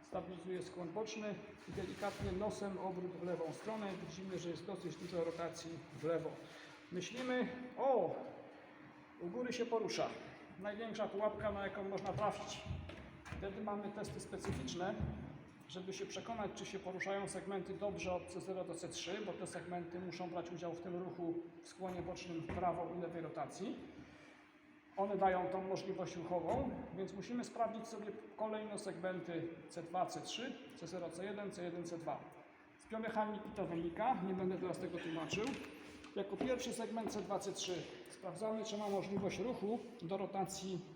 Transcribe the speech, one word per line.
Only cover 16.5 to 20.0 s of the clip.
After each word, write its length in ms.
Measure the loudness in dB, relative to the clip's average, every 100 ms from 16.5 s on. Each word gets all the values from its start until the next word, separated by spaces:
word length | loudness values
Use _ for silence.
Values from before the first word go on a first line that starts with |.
| -2
czy 100 | -4
się 140 | -4
poruszają 480 | -2 0 2 2 2
segmenty 460 | -2 0 0 0
dobrze 400 | 0 0 2 2
od 140 | 2 0
C 140 | -4
zero 220 | 0 0
do 120 | 0 -2
C 140 | -4
trzy, 320 | -4 -2 0 0
bo 80 |
te 140 | -2 -2
segmenty 520 | -4 -2 -2 -2
muszą 300 | -2